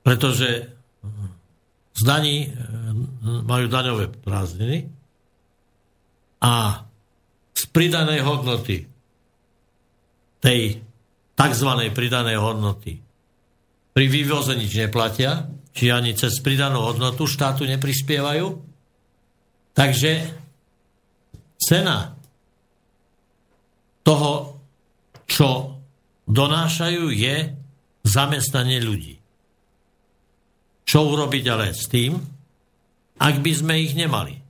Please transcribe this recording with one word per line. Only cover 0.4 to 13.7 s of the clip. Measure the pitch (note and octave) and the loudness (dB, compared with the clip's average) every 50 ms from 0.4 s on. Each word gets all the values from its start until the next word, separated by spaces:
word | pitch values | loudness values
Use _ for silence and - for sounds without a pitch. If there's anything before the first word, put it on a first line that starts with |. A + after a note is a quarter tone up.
| C3 B2 A#2+ A#2 A#2+ - - - _ _ _ _ - G#2 G#2+ G#2 G2+ F#2+ F2+ F2 _ _ _ _ _ _ _ _ _ _ _ | 0 0 -2 -4 -6 -12 -18 -20 _ _ _ _ -14 -14 -12 -10 -10 -12 -12 -16 _ _ _ _ _ _ _ _ _ _ _
z | - A2 | 0 2
daní, | B2 C#3+ D3+ D3+ D3 C#3+ D3 D3 C3+ | 4 4 4 2 0 -2 -2 -4 -6
e, | - B2 A#2+ A2+ A2 A2+ A2+ A2 A2 A2 B2 C3 C3 B2 A2 A2 A#2 A#2 A#2 | -8 -10 -10 -10 -10 -8 -6 -4 -4 -4 -4 -6 -8 -6 -4 -4 -4 -2 -2
majú | A2 B2 B2 B2 A#2 | 0 0 0 2 2
daňové | A2+ B2+ B2+ B2+ A#2+ A2 G2 E2+ | 0 0 0 0 -2 -2 -2 -4
prázdniny | - - - - G2 G2 G2 F2 E2+ F2 G#2+ A#2 C#3+ E3 - - - - _ _ _ _ _ _ _ _ _ _ _ _ _ _ _ _ _ _ _ _ _ _ _ _ _ _ _ _ | -6 -10 -6 -4 -4 -2 -4 -4 -4 -4 -4 -2 -2 -4 -4 -8 -14 -20 _ _ _ _ _ _ _ _ _ _ _ _ _ _ _ _ _ _ _ _ _ _ _ _ _ _ _ _
a | - A#2+ A#2+ A#2 A2+ G#2+ G2+ - - - _ _ _ _ _ _ _ _ _ _ _ _ _ | 2 4 4 4 2 0 -2 -4 -8 -20 _ _ _ _ _ _ _ _ _ _ _ _ _
z | - - - _ | -8 -8 0 _
pridanej | E3 E3 F3 F3+ E3+ D#3 D3+ D3+ D3 C3+ | 4 4 4 2 2 2 2 2 0 0
hodnoty, | C#3 D3 C3+ B2+ B2 A#2+ A2+ G#2 - G2+ E2+ - - - _ _ _ _ _ _ _ _ _ _ _ _ _ _ _ _ _ _ _ _ _ _ _ _ _ _ _ _ _ | 0 0 0 -2 -2 -2 -2 -2 -2 -4 -4 -4 -12 -20 _ _ _ _ _ _ _ _ _ _ _ _ _ _ _ _ _ _ _ _ _ _ _ _ _ _ _ _ _
tej | - C3 B2 A#2+ A2+ G#2+ G#2 - - - - _ _ _ _ _ _ _ _ | 2 4 4 4 0 -2 -4 -6 -10 -20 -20 _ _ _ _ _ _ _ _
takzvanej | - C#3 D3 B2+ A2+ C3+ C#3 B2+ A#2+ A#2 A2 G#2+ | 2 4 4 4 2 2 2 2 0 0 -2 -2
pridanej | - A#2+ B2 A#2+ B2 A#2+ A2+ A2 G#2+ | -2 -2 0 0 0 0 0 0 0
hodnoty, | G#2 A2+ A2+ A2 G#2 G#2 G2 - - - E2 - - _ _ _ _ _ _ _ _ _ _ _ _ _ | 0 0 0 0 -2 -2 -2 -4 -8 -12 -12 -12 -16 _ _ _ _ _ _ _ _ _ _ _ _ _